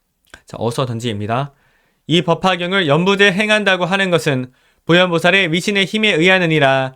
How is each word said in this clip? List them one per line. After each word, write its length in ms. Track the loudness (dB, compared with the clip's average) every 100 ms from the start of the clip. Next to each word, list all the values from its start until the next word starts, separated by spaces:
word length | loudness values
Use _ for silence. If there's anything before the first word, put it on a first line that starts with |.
| _ _ _ -20 _
자, 120 | -8
어서 260 | -6 -4 -6
던지입니다. 680 | -6 -6 -6 -4 -4 -6 -12 _ _ _ _ -2
이 140 | -2
법화경을 680 | 0 -2 -2 -2 -2 -2 0
연부제 440 | 2 2 2 2
행한다고 540 | 2 0 0 0 0 0
하는 240 | -2 0
것은 420 | -2 0 -4 -6 _ _ _ 0
부연보살의 680 | 2 2 2 2 2 0
위신의 320 | -2 -2 -2 -2
힘에 260 | -2 0
의하느니라. 800 | 2 2 2 2 2 2 2 -2